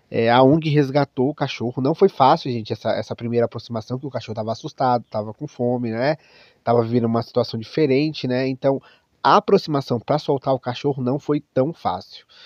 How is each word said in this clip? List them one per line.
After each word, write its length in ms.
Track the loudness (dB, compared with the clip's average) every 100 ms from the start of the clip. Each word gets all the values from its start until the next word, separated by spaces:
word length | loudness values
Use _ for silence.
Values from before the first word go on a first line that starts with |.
| -8
É, 180 | 0 4
a 140 | 6
ong 260 | 8 6 4
resgatou 600 | 2 2 2 0 0 -2
o 60 |
cachorro. 460 | -2 -6 -4 -6 -2
Não 140 | -2
foi 140 | 2 2
fácil, 420 | 4 4 4 0
gente, 220 | -6 -6
essa, 180 | -6 -4
essa 240 | -4 -4
primeira 320 | -8 -4 0 -2
aproximação, 500 | -4 -10 -10 -8 -10
que 100 | -8
o 40 |
cachorro 240 | -10 -10
tava 160 | -8 -8
assustado, 540 | -8 -10 -4 0 0 -2
tava 240 | -8 -8
com 140 | -10 -12
fome, 460 | -4 -2 -2 -4
né? 240 | -2 -2 -2 _ _ _ _
Tava 180 | 0 2
vivendo 220 | 2 2
uma 180 | 2 0
situação 380 | -2 -4 -4 -4
diferente, 680 | -6 0 2 2 0 -4 -4
né? 220 | -2 -2
Então, 320 | -2 -2 -2 -6 _ _ _
a 140 | 4 4
aproximação 640 | 4 0 2 -4 -2 -4
pra 180 | -2 -2
soltar 360 | 0 -2 0
o 60 | -2
cachorro 420 | -2 -4 -4 -2
não 160 | -2 -4
foi 220 | -2 -4 -2
tão 200 | -2 -2
fácil, 520 | -2 -6 -6 -10 -20 _ -20